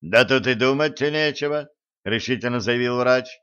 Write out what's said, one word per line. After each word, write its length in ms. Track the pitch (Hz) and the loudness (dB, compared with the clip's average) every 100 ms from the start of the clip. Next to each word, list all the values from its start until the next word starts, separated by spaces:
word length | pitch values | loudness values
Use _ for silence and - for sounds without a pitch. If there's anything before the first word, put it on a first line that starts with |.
«Да 220 | 82 110 | 2 4
тут 240 | 127 135 127 | 4 2 2
и 60 | |
думать 480 | 120 127 135 151 151 | 0 2 2 0 0
нечего», 680 | 147 151 151 143 147 151 147 _ _ _ - | -2 0 -2 -2 -4 -4 -6 _ _ _ -4
решительно 560 | 110 - 113 120 120 | -4 -2 -4 -2 -4
заявил 380 | 101 120 123 123 | -2 0 0 0
врач. 280 | 123 127 127 - | 2 2 0 -16